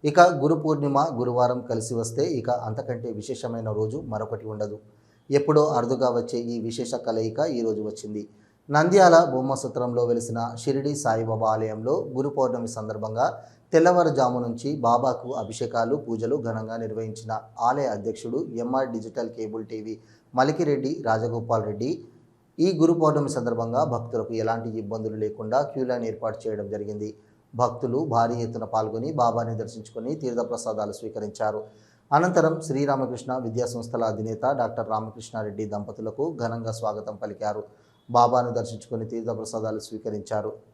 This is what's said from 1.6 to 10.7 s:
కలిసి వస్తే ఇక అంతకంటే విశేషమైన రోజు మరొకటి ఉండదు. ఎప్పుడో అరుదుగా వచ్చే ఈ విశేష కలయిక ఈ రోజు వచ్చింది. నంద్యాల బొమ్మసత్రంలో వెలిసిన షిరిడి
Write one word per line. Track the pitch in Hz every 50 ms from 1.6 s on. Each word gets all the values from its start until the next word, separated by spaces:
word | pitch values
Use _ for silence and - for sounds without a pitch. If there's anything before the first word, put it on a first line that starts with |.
| 113 -
కలిసి | 120 113 110 - 123 117
వస్తే | 110 113 113 135 147 180 156 123
ఇక | 107 123 123 120 -
అంతకంటే | 113 110 123 131 - 123 113 110 120 110 104
విశేషమైన | 104 - 127 - - 120 117 113 110 110 107 104
రోజు | 110 107 117 147 - 113
మరొకటి | 110 104 110 110 117 104 110 110
ఉండదు. | 107 104 107 104 107 107 - - _ _ _ _ _ _ _ -
ఎప్పుడో | 139 143 143 147 151 151 147 156 147
అరుదుగా | 120 117 120 131 117 131 123 117
వచ్చే | 120 113 - - 120 120 117 120
ఈ | 117 107
విశేష | 113 113 123 123 113 131 120 -
కలయిక | 117 110 113 110 110 110 139 151 170 135
ఈ | 120 113
రోజు | 113 107 107 107
వచ్చింది. | 107 104 - - 107 107 107 101 - - _ _ _ _ _ _ -
నంద్యాల | 143 151 160 180 185 202 185 175 165 165 175 143 131
బొమ్మసత్రంలో | 127 131 135 135 131 - 123 - 123 123 123 120 120 120 120
వెలిసిన | 120 117 110 113 113 117 117 123 117 117
షిరిడి | - 147